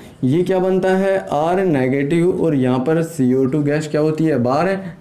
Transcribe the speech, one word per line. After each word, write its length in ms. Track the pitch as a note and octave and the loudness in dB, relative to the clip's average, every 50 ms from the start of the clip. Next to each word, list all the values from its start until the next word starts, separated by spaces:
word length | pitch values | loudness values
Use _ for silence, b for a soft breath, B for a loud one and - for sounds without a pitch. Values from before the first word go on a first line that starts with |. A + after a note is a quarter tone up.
| B B B B - | B B B B -2
ये 180 | B2+ C#3 F3 F3+ | 0 0 0 0
क्या 160 | F3+ F#3 F#3 | 0 0 0
बनता 300 | F3+ F#3+ F#3+ F#3 F#3+ F#3 | 0 0 0 2 2 2
है, 280 | F#3 F#3+ G3 F#3+ F#3+ F#3+ F#3+ - - | 2 2 2 0 0 -2 -2 -4 -2
R 300 | C#3+ D#3 E3+ F3+ G3 G3 | -2 0 0 0 0 0
negative, 760 | F#3 D3+ C3+ B2+ C3 C3 C#3 C#3 C#3+ E3+ E3+ E3 F3+ - - E3 | 0 0 0 0 0 0 0 0 0 0 2 2 2 0 0 0
और 120 | E3 D3+ | 0 0
यहाँ 240 | C3+ B2+ B2+ B2+ C3 | 2 2 2 0 0
पर 220 | B2+ D#3 D#3+ E3 D#3+ | 0 0 0 0 -2
सीओ 420 | D#3+ - - C3 B2 B2+ C3 C3+ | -2 -2 0 0 2 2 2 2
टू 160 | C3 C3+ D3+ D3 | 0 0 0 0
gas 240 | C#3+ C#3+ D#3 D#3 D3+ | 0 0 -2 -2 -2
क्या 140 | - D3+ | -2 0
होती 240 | D3+ D#3 D3+ - D#3+ | 0 0 0 0 0
है, 120 | D#3+ D3 B2 | 0 0 0
बाहर 380 | A#2 B2 C3+ D3+ F3 F#3+ G3 F#3+ F#3+ F3 D#3+ - | 0 0 0 0 0 0 -2 -4 -6 -10 -10 -6